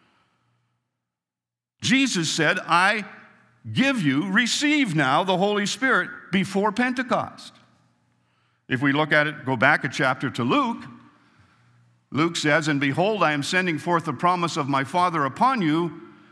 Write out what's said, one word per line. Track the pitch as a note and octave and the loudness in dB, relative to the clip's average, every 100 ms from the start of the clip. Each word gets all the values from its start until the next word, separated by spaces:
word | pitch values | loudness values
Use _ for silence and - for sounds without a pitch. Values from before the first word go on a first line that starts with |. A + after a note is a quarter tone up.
| _ _ _ _ _ _ _ _ _ _ _ _ _ _ _ _ _ _ | _ _ _ _ _ _ _ _ _ _ _ _ _ _ _ _ _ _
Jesus | G3 C4 C4+ F#3+ D3+ | 0 2 2 0 -2
said, | D3+ D#3 F#3 | 2 2 2
"I | D#3+ E3+ F#3+ A3 F#3+ - - _ _ _ A2+ | 2 4 4 2 -4 -16 -20 _ _ _ -6
give | A2 C4+ B3+ | 0 0 2
you, | D3 C3+ G3 | 0 0 0
receive | G3 A#3 - D4 D4+ B3 D#3 | 0 0 0 0 2 2 2
now | C3 D3 | 2 2
the | F#3+ F3+ | 2 2
Holy | G3+ G#3 G3+ | 2 0 -2
Spirit," | - C4 G#3 E3+ - - | -2 0 0 0 -8 -4
before | G3 G3 G3 G#3 | -2 0 0 0
Pentecost. | G3+ B3 B3+ B3 F#3+ - - - - _ _ _ _ _ _ _ _ _ _ - | 0 -2 -2 -2 -2 -4 -10 -20 -20 _ _ _ _ _ _ _ _ _ _ -6
If | A#2+ | -2
we | C#3+ | 0
look | C#3 D3+ | 0 2
at | D3+ D3+ | 2 0
it, | D3 B2 | -4 -6
go | B2+ | 2
back | C#3 D3+ C#3+ | 2 2 0
a | |
chapter | - C3+ C3 C3+ | -2 -2 -2 -4
to | A2+ | -2
Luke, | A#2+ C#4 B3 A#3+ - - - _ _ _ _ _ _ _ _ _ - | 0 0 0 -4 -12 -20 -20 _ _ _ _ _ _ _ _ _ -8
Luke | B2+ E3 E3 | -2 -2 0
says, | D3 D#3 D#3 | 2 2 2
"And | C#3+ | 0
behold, | C#3 C3+ F#3+ G#3+ | 0 0 0 2
I | D#3+ | 0
am | D3 | 0
sending | C#3 F#3 F#3 D3+ | -2 -2 -2 -2
forth | F3 E3+ | 0 -2
the | D#3+ | -2
promise | B2 F3 F3+ E3+ E3 | -2 0 0 -2 -4
of | C3+ | -2
my | C#3 | -2
Father | C3+ F3+ F3+ E3 | -2 0 0 0
upon | C#3 - A#3+ C4 | -2 0 0 2
you, | D#3+ D#3+ E3+ - - - - | 0 0 -2 -6 -18 -20 -20